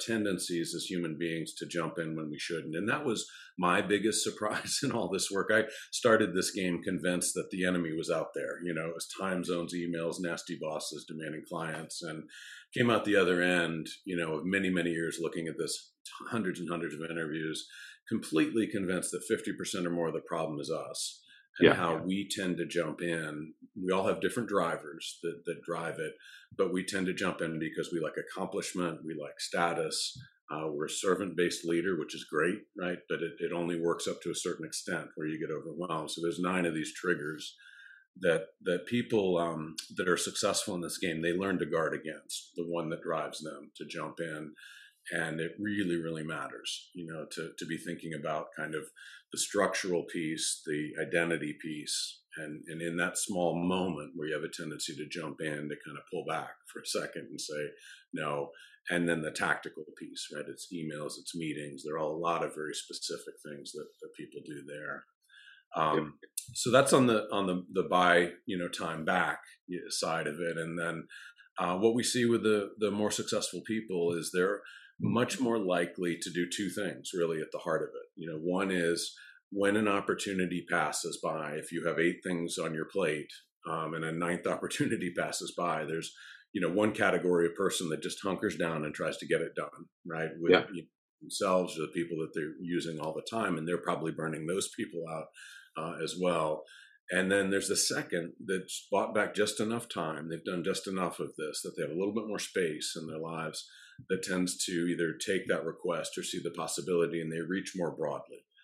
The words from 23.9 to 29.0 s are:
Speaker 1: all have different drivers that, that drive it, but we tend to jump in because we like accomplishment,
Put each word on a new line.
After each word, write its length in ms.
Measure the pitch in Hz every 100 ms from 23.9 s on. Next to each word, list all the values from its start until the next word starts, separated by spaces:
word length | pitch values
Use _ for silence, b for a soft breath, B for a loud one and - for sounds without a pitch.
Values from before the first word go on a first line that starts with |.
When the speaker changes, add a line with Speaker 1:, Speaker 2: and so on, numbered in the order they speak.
Speaker 1:
all 140 | 95 101
have 160 | 90
different 260 | 95 123 104
drivers 680 | 98 85 78 76 80 - -
that, 200 | 85 85
that 160 | 85 82
drive 360 | 85 82 82 78
it, 160 | 78 - B B B -
but 160 | 95
we 100 | 92
tend 220 | 92 98 92
to 40 |
jump 280 | 90 92 -
in 160 | 82 80
because 320 | 78 - 78
we 80 | 85
like 140 | 76 78
accomplishment, 880 | - 92 92 95 - 92 87 80